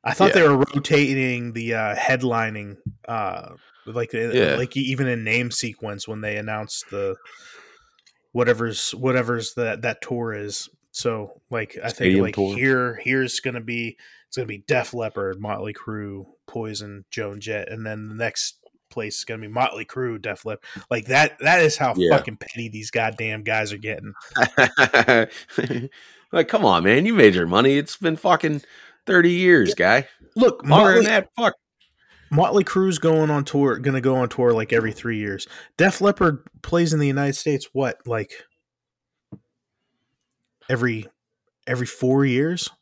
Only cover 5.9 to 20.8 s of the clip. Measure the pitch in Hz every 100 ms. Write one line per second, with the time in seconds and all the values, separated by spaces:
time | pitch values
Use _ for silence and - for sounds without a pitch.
5.9 | 101 - 107 107 104 107 107 107 - -
6.9 | 101 98 95 - - - - - _ _
7.9 | _ _ _ _ 120 120 113 117 104 -
8.9 | 110 127 127 117 117 107 - 113 110 117
9.9 | 107 - 120 117 104 104 98 - _ _
10.9 | - 120 113 104 - _ 117 110 - 117
11.9 | - 95 95 110 101 98 104 135 127 123
12.9 | 113 123 131 127 - 131 120 113 117 117
13.9 | - - _ _ - 113 104 - 127 123
14.9 | 120 110 110 98 95 104 104 104 104 -
15.9 | 107 101 98 95 _ - 117 110 104 104
16.9 | 101 - - 104 101 110 104 - 110 110
17.9 | 107 107 107 113 - - - _ _ _
18.9 | - 107 - - 113 107 117 127 120 107
19.9 | 131 123 110 107 98 110 104 - -